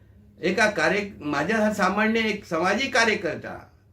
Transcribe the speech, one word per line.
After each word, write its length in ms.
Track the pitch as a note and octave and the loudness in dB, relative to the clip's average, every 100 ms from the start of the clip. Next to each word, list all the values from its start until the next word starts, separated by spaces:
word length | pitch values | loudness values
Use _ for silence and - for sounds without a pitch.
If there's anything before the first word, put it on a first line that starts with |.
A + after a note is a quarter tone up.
| - - - - | -20 -20 -20 -4
एका 280 | F3 F#3+ G#3+ | 0 2 2
कार्य-, 540 | E3+ D#3+ G3+ G3+ - D3 | 2 0 0 -2 -8 -4
माझ्या 480 | D3 D#3+ A3 G#3+ | -2 0 2 0
सामान्य 460 | G#3 F#3 G3+ G#3+ A3+ | 2 0 2 2 2
एक 260 | A3 G3+ - | 0 -4 -4
सामाजिक 480 | E3 F#3 G#3+ C4+ | -2 0 0 0
कार्यकर्ता 760 | A#3+ A3+ G3 D#3+ A#2+ G#2 F#2 - - _ | 2 2 2 -2 -6 -8 -12 -16 -20 _